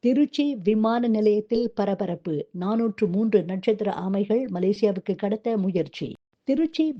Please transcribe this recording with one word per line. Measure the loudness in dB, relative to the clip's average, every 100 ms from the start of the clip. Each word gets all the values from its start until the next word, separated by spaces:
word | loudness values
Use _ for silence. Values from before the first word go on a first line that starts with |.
திருச்சி | 2 4 2 2 -2 0
விமான | 0 2 2 2 2
நிலையத்தில் | 2 4 2 0 -2 -2 -2
பரபரப்பு. | -2 0 -4 -4 -4 -4 -4 -6
நானூற்று | -2 0 -2 0 -2
மூன்று | 0 4 2
நட்சத்திர | 2 -4 0 0 -2
ஆமைகள் | -4 -2 -2 0 0 0
மலேசியாவுக்கு | -2 0 2 0 0 -4 -4
கடத்த | -2 -4 -2 -2
முயற்சி. | 0 -2 -4 -6 -10 -10 _ _
திருச்சி | -2 0 0 0 -2 2